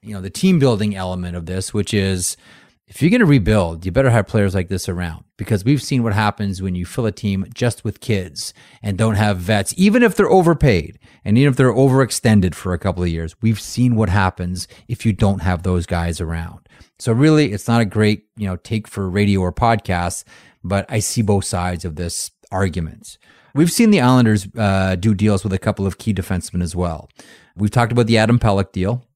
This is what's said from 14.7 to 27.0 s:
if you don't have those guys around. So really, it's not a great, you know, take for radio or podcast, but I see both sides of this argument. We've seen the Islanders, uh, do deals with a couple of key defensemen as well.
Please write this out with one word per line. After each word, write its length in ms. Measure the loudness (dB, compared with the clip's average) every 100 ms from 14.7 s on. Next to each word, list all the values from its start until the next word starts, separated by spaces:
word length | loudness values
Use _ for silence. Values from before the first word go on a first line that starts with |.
| -18 _
if 180 | -4 -2
you 60 |
don't 300 | 0 0 0
have 200 | -2 -2
those 240 | -2 -2 -2
guys 340 | -4 -4 -4
around. 480 | -6 -6 -8 -14 _ _ -20 _
So 140 | -2
really, 400 | 2 4 4 2
it's 160 | -2 -2
not 120 | 0
a 40 |
great, 400 | 0 2 2 0 _ -10
you 120 | -8
know, 80 | -8
take 320 | -6 -8 -6
for 200 | -6 -4
radio 300 | 0 2 2
or 140 | 0
podcast, 720 | 0 0 0 -2 -4 -4 -8 -16 -20 -20 _
but 200 | -4 -4 -2
I 100 | -4
see 240 | -4 -2
both 220 | 0 0
sides 400 | 0 -4 -4 -4
of 100 | -8
this 380 | -8 -8 -8 -12 _ _
argument. 680 | -4 -2 -2 -6 -10 -20 -20 _ _ _
We've 160 | 0 0
seen 220 | 4 4
the 80 | 4
Islanders, 480 | 4 4 4 2 -2 -2
uh, 380 | 0 0 0 0
do 180 | 0
deals 300 | 2 2 0
with 80 | 0
a 60 | -2
couple 280 | -2 -2 -4
of 100 | -4
key 160 | -4
defensemen 480 | -4 -2 -6 -4 -6
as 140 | -6
well. 340 | -4 -4 -6